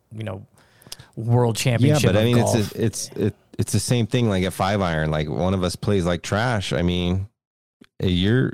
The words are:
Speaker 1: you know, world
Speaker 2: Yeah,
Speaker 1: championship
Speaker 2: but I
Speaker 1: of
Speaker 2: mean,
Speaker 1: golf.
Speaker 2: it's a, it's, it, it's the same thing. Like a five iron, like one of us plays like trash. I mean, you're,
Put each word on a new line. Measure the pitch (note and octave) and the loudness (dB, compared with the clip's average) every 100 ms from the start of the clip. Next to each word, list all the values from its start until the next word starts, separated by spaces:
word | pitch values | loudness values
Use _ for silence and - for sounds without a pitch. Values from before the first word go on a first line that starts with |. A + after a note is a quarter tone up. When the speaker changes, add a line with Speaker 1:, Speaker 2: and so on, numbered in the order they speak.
| _ | _
Speaker 1:
you | A2 | -12
know, | G#2+ G2+ G2 _ _ _ - - - - | -10 -12 -16 _ _ _ -20 -20 -18 -8
world | A#2 A#2+ A#2+ G#2+ | 2 2 2 0
Speaker 2:
Yeah, | C3+ | 0
Speaker 1:
championship | A#2 C3+ D3+ F#2+ | 2 4 4 4
Speaker 2:
but | G2 | 2
I | |
Speaker 1:
of | A#2 | 2
Speaker 2:
mean, | A#2+ | 2
Speaker 1:
golf. | G#2 A2 | 2 2
Speaker 2:
it's | F#2+ | 0
a, | - | -2
it's, | A2 - - | -4 -4 -10
it, | - G#2 - _ - | -4 -4 -4 _ -6
it's | - | -2
the | G#2+ | -2
same | - B2 G#2+ | 0 0 0
thing. | B2+ A2+ | 0 0
Like | F#2 | 0
a | F#2 | -2
five | - F#2+ G#2 | 0 0 0
iron, | F2+ D#2+ D#2 | 0 0 0
like | D2+ D#2 | -2 -2
one | B1+ F2+ | -2 0
of | F#2+ | 0
us | F2+ - | -2 -4
plays | - G2+ | -2 0
like | E2+ F2 | 0 -2
trash. | - G2+ B2 G#2+ - | -2 -2 0 -2 -2
I | B1+ | -2
mean, | F2 F2+ F2 F#2+ G2+ _ _ _ _ _ _ - | 0 0 0 -2 -4 _ _ _ _ _ _ -4
you're, | F#2+ F2 G2 B2+ C3 | 0 2 2 2 0